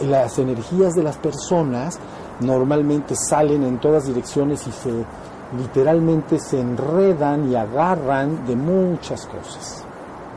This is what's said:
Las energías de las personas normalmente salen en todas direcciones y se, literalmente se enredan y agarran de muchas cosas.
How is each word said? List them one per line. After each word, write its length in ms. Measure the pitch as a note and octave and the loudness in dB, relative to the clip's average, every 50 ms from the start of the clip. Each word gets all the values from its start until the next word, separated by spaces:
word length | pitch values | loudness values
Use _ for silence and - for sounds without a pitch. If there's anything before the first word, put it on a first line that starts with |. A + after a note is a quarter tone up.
Las 380 | C#3+ C#3 C#3 C3+ B2 A#2 - - | 0 2 2 2 2 2 0 0
energías 540 | C3 C3 B2+ A2+ A2 - F3 F#3 F#3+ F#3 E3 | 0 0 -2 -4 -4 0 2 4 4 4 4
de 100 | F3+ D#3 | 2 0
las 140 | D3+ C#3 - | 0 0 -2
personas 840 | - D#3+ C#3 - - - F#3+ F3 D#3+ C#3 B2 A#2+ C3 E3+ - - - - - - - - - - | -4 -4 -4 -4 -2 0 2 2 2 2 0 -2 -4 -4 -8 -10 -12 -14 -14 -14 -14 -14 -6 -2
normalmente 760 | B2 B2+ C3 B2+ B2+ C3+ D3 D3+ D3 D3 D3 D3 C#3+ - C3 | 0 2 4 4 4 4 4 4 4 4 2 2 0 -2 -4
salen 480 | - - - D#3 D3 D#3 D3 D3 D3 C#3 | -4 -2 0 2 4 4 4 4 2 2
en 160 | B2+ B2+ A#2+ | 2 0 2
todas 260 | - D3 D#3 D#3 C#3+ | 2 4 4 4 2
direcciones 600 | C#3 B2+ B2 A#2 - - D3 C#3 C#3+ D3 C3 - B2+ | 0 -2 -2 -4 -2 0 0 0 0 0 -2 -4 -8
y 40 | |
se, 200 | A2 - - C3 A#2 A2+ A#2 - - - - - - - - - C3 | -10 -6 -4 -4 -2 -2 -4 -6 -10 -14 -16 -16 -16 -16 -14 -10 -8
literalmente 840 | B2 C3 A#2 - C#3 C3 D3 E3 E3+ E3 E3 E3 D#3 D3 - E3 D3+ | -6 -6 -2 2 2 4 4 4 4 4 4 2 2 2 0 0 -2
se 200 | - - - C3+ | 0 -2 -2 -2
enredan 920 | B2 A#2+ B2 A2+ B2+ C#3 D#3 F3+ G3 G3 F#3 D3 D3 C#3+ C#3+ D3 D3+ C3 | 0 -2 -2 -2 -2 0 2 4 4 4 4 2 2 2 2 2 2 2
y 40 | B2 | 2
agarran 920 | A#2 A2 G2+ A#2 C#3 D#3+ F3+ F#3 E3+ C#3+ B2+ C#3 C3+ C3+ C#3+ D#3+ D#3 C3 | 0 0 0 0 0 2 2 2 0 0 0 0 2 0 0 -2 -2 -2
de 100 | A#2+ B2 | -2 -2
muchas 720 | A#2+ C#3 D#3+ F3+ F#3+ F#3 F3+ F3 D3+ - - C3 A#2+ - - | 0 0 2 2 2 2 2 0 -2 -4 -6 -8 -8 -10 -12
cosas. 560 | - F2+ - - - - - - - - - - - - - - - - - - - | -14 -14 -14 -14 -14 -14 -14 -14 -14 -14 -16 -16 -16 -16 -16 -16 -16 -16 -16 -16 -16